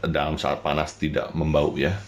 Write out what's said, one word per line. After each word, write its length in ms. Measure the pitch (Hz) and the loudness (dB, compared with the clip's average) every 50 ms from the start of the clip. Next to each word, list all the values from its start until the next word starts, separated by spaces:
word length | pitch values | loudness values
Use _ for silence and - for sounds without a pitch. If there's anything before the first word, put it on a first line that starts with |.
| - | -2
dalam 320 | 82 78 73 73 76 78 | 0 0 0 0 0 -2
saat 240 | 73 - 67 71 - | -2 0 -2 -2 0
panas 400 | - 76 73 78 76 - - - | 0 0 0 0 0 -2 -4 -4
tidak 320 | - 76 71 62 60 - | -4 0 0 -2 -2 -2
membau 400 | - 80 78 78 76 73 76 - - 71 | -4 -2 0 2 4 4 4 2 2 2
ya. 160 | 69 76 92 101 - | 0 0 0 -2 -6